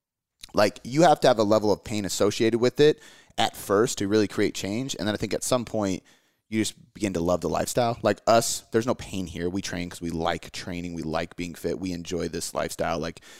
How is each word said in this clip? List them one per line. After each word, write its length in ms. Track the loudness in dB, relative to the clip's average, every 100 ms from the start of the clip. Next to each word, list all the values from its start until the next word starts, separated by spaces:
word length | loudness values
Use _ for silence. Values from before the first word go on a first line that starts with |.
| _ _ _ _ -4
like, 260 | 2 2 0
you 180 | -2 4
have 180 | 6 6
to 80 | 6
have 100 | 4
a 60 |
level 260 | 4 4 4
of 120 | 2
pain 200 | -2 -6
associated 540 | -4 0 2 4 2 4
with 200 | 2 6
it 200 | 4 4 -6 -20 _ -2
at 200 | -2 -2
first 420 | 2 2 2 0
to 100 | 0
really 180 | 2 2
create 260 | 0 -2
change, 420 | -2 -6 -6 -6 -4
and 80 | -4
then 80 |
I 40 | -4
think 160 | -4
at 100 | -4
some 200 | 0 -2
point 380 | 0 -2 -2 -2 -8 _ _ _ _
you 120 | -2
just 140 | -2 -6 _
begin 180 | -6 -2
to 80 | 0
love 200 | 2 0
the 60 | 0
lifestyle. 500 | -2 -2 0 0 0
Like 180 | 0 0 4
us, 380 | 4 4 -4 -2
there's 140 | -2 0
no 80 |
pain 320 | -4 -6 -8 -8
here. 240 | -4 -4
We 100 | -2
train 300 | -4 -6 -8
'cause 100 | -8
we 80 | -6
like 400 | -2 -2 -2 -6
training. 440 | -12 -10 -8 -8
We 80 | -6
like 340 | -4 -4 -4 -6
being 180 | -10
fit. 240 | -6 -6 -4
We 140 | -4
enjoy 360 | -6 -6 -4 -4
this 260 | -6 -6
lifestyle. 440 | -4 -6 -4 -4 -2
Like, 220 | -4 -10 -18